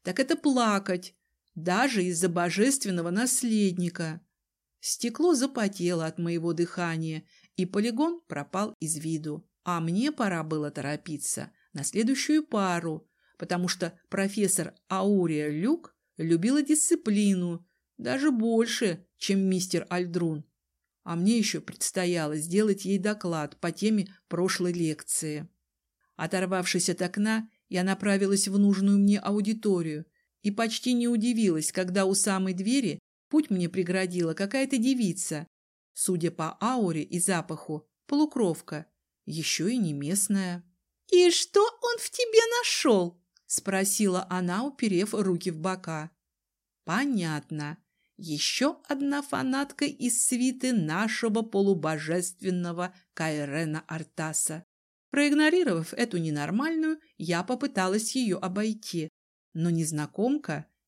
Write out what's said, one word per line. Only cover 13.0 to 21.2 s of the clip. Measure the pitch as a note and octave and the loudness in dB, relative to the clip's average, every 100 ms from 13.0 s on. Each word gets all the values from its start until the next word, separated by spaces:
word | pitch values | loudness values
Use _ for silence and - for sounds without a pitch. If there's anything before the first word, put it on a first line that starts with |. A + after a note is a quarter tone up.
| - _ _ - | -10 _ _ -16
потому | E3+ F3+ F3+ | -4 -2 0
что | - E3+ - _ | -2 -4 -8 _
профессор | F#3+ G3 G#3 F#3+ - D#3+ - _ | -2 -2 0 2 0 -2 -10 _
Аурия | F#3+ G3+ G3+ E3+ D3+ D3+ | 0 4 4 4 0 -2
Люк | D3+ A3 E4 - _ _ - | 0 0 0 -4 _ _ -6
любила | E3 E3+ G#3+ D4 | 2 4 4 2
дисциплину | D4 D4+ - F4 A3 G#3 G#3 F#3 F3 E3+ - _ _ - | 4 2 4 2 2 2 4 2 0 -4 -10 _ _ -8
даже | A#3+ C4+ D4 | -4 0 2
больше, | A#3 A3+ A3+ A#3 - G#3 E3 - _ | 2 4 4 2 0 0 -2 -8 _
чем | - G3 | 0 2
мистер | F#3+ F#3 F#3 E3+ - | 2 0 0 -2 -2
Альдрун. | F3+ F3+ F3 E3 D#3 - _ _ _ _ _ | -4 -2 -2 -2 -2 -8 _ _ _ _ _
А | - | -8
мне | E3+ | 0